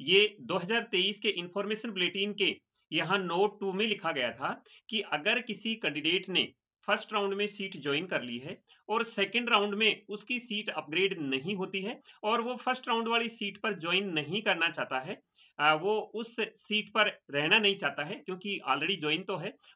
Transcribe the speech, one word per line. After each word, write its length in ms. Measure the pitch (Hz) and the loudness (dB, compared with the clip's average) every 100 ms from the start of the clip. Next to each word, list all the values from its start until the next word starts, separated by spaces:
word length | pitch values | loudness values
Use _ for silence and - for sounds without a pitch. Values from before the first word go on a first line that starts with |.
ये 360 | 131 190 208 - | 4 6 6 2
दो 160 | 120 180 | -2 -2
हज़ार 240 | 175 233 | 0 -2
तेईस 380 | - 185 190 202 | 0 0 0 0
के 100 | 214 | -2
इन्फॉर्मेशन 600 | 175 175 185 202 214 233 | -2 -2 -4 -2 -4 -4
बुलेटिन 420 | 190 175 185 202 | -2 -2 0 -2
के 280 | 185 185 - _ _ _ | 0 0 0 _ _ _
यहाँ 280 | 156 160 196 | -2 0 0
नोट 400 | 180 170 208 202 | 2 2 2 0
टू 140 | 196 | -4
में 120 | 185 220 | 0 0
लिखा 260 | 202 165 | 0 -2
गया 200 | 151 123 | 0 -2
था 320 | 104 151 254 - - - | -2 -4 -6 -10 -20 -6
कि 120 | 127 | -6
अगर 400 | - 151 165 233 | -2 -2 0 0
किसी 340 | 233 208 226 226 | -2 -6 -4 -2
कैंडिडेट 540 | 170 147 151 180 185 | -2 -2 0 0 0
ने 240 | 175 110 - _ _ - | 0 -2 -6 _ _ -2
फर्स्ट 260 | 208 - | -2 0
राउंड 200 | 214 202 | 0 0
में 140 | 196 208 | 0 -2
सीट 300 | 208 190 170 | -4 -8 -6
ज्वाइन 280 | 143 143 180 | -2 -2 0
कर 160 | 160 | -4
ली 160 | 123 120 | -4 -6
है 240 | 139 196 _ - - | -8 -12 _ -18 -4
और 140 | 220 | -2
सेकंड 460 | 226 - 196 233 240 | -2 -2 0 0 2
राउंड 240 | 226 208 | 2 2
में 320 | 202 220 - - | 2 2 2 -4
उसकी 300 | 208 - 247 | -10 -6 -6
सीट 300 | - 208 214 | -6 -6 -4
अपग्रेड 500 | 156 143 160 190 175 | -6 -2 2 2 2
नहीं 360 | 139 135 147 202 | -2 -2 -2 -4
होती 260 | 185 196 | -4 -4
है 200 | 190 240 - - | -4 -6 -12 -6
और 180 | 214 233 | 0 2
वो 140 | 233 240 | 0 -2
फर्स्ट 320 | - 254 247 | -2 -2 0
राउंड 200 | 226 226 | 0 2
वाली 220 | 233 233 | 2 0
सीट 280 | 226 202 185 | -2 -6 -4
पर 220 | 220 190 | -4 -2
ज्वाइन 300 | 160 180 202 | 0 2 2
नहीं 320 | 160 139 196 | 0 -2 0
करना 280 | 214 170 165 | 2 2 2
चाहता 300 | 160 123 135 | 0 -2 -2
है, 220 | 160 - _ _ - - | -4 -8 _ _ -14 2
आ, 140 | 147 | 4
वो 260 | 156 185 214 | 4 4 0
उस 420 | - 214 226 - | -2 -6 -6 -4
सीट 480 | 214 - - 214 208 | -4 -6 -2 -2 0
पर 320 | 220 214 - - | 2 2 0 -4
रहना 280 | 143 151 214 | 0 4 6
नहीं 160 | 202 196 | 6 2
चाहता 280 | 147 143 | 0 -2
है 120 | 151 214 | -4 -6
क्योंकि 440 | - 180 202 196 - | -6 -6 -4 -4 0
already 300 | 139 160 196 | 0 0 0
ज्वाइन 240 | 151 160 | 0 0
तो 120 | 185 185 | 0 -4
है, 220 | 180 269 - | -4 -8 -16